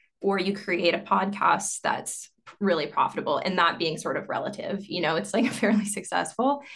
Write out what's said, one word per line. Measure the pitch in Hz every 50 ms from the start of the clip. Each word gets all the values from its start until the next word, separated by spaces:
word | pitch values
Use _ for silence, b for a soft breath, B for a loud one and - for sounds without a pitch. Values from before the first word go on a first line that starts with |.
| B B B _
or | - 196 196
you | 190 180 196 202
create | - - - 175 170 185 170 160
a | -
podcast | - - 196 196 190 196 202 - - 175 170 - 196 - - - -
that's | - - - - - - - - - _ _ _ - - -
really | 208 190 175 160 143 147
profitable, | - - 135 - - - 143 - 147 135
and | - - 139 151
that | 170 170 - -
being | 170 160 151
sort | - - 165 135
of | 147 - -
relative, | - - - - - - - - 170 196 -
you | - 165 180
know, | 160 151 160
it's, | 165 - - -
like, | 220 269
<laughs> | 269 -
fairly | - - 208 214 208 -
successful. | - - - 180 - - 175 175 - - - 240 269 285 285 B B B